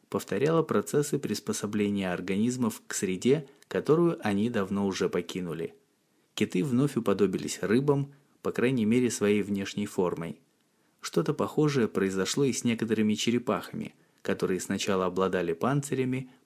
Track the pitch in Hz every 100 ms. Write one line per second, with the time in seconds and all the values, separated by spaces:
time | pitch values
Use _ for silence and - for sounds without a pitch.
0 | _ 104 - 107 143 165 156 113 - 143
1 | 143 143 104 107 - 104 104 104 104 101
2 | 92 87 90 98 117 127 113 - - -
3 | 95 92 117 147 - - - 95 113 160
4 | 170 165 107 101 117 113 95 98 98 90
5 | 90 90 87 92 90 80 82 - _ _
6 | _ _ _ - 107 185 160 120 143 120
7 | 107 98 98 92 78 - 90 117 143 143
8 | 139 - _ _ 98 - 120 131 107 120
9 | 123 - 104 104 98 101 98 - 104 -
10 | 90 87 85 - _ _ _ _ _ _
11 | - - 156 - 101 - 151 139 107 95
12 | 95 95 92 - 139 113 120 113 113 110
13 | 107 107 - 120 120 90 - 87 - _
14 | _ _ - 98 92 90 - 98 - 95
15 | 92 90 95 90 85 82 117 143 139 131
16 | 127 131 127 -